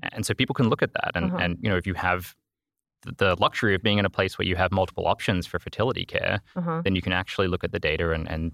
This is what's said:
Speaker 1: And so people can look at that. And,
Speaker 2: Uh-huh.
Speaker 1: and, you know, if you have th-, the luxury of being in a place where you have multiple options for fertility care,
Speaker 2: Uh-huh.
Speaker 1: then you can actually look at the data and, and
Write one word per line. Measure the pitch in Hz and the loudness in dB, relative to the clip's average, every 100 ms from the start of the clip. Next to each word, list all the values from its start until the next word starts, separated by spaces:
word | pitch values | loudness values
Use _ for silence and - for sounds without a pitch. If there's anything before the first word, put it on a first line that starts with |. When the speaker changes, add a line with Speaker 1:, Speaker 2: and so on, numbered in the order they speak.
| - | -10
Speaker 1:
And | - | -6
so | 107 | -4
people | 107 254 | 0 0
can | 147 117 | 2 2
look | - | 4
at | - | 0
that. | - - | 0 -2
And, | 87 90 | 0 -2
Speaker 2:
Uh-huh. | - | 0
Speaker 1:
and, | 90 85 | -2 0
you | 110 | 0
know, | 92 | 0
if | 95 | 0
you | |
have | 87 90 90 90 - _ _ _ _ _ _ | -2 0 0 -2 -16 _ _ _ _ _ _
th-, | - - | -14 0
the | 98 87 | 2 4
luxury | 107 - 110 | 2 2 2
of | 95 | 2
being | 110 104 | 2 2
in | 98 | 2
a | |
place | - 95 - | 2 -2 0
where | 95 | -2
you | 90 | 2
have | 92 | 2
multiple | 98 92 - 87 | 2 0 0 0
options | 101 - 92 87 | 0 0 0 0
for | 87 | -6
fertility | - - 117 101 87 | -6 -2 -2 -2 -4
care, | - 90 101 - - | -2 0 -2 -4 -8
Speaker 2:
Uh-huh. | 170 160 | -4 -2
Speaker 1:
then | 127 92 | 0 0
you | |
can | 92 | 0
actually | 92 92 - 92 | 0 -2 -2 0
look | 90 | 0
at | 87 | -4
the | 90 | -2
data | 78 80 85 | -2 0 0
and, | 80 80 | 0 -2
and | 80 82 | -4 -4